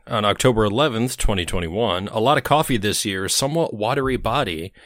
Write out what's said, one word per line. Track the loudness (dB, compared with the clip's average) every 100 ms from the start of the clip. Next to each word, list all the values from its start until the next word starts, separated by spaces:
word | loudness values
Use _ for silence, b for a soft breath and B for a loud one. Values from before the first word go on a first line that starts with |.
| -6
on | 0 0
October | 2 2 4 2
eleventh, | 2 0 0 -2 0
twenty | 0 0 -2
twenty-one. | -2 -2 -2 0 0 -2
A | 0
lot | 2 2
of |
coffee | 2 2 2 0
this | 0 -2 -2
year, | -4 -2
somewhat | -2 0 0 -2
watery | -2 -2 0 -2 -2
body, | -2 -2 -2 -4 -8 -14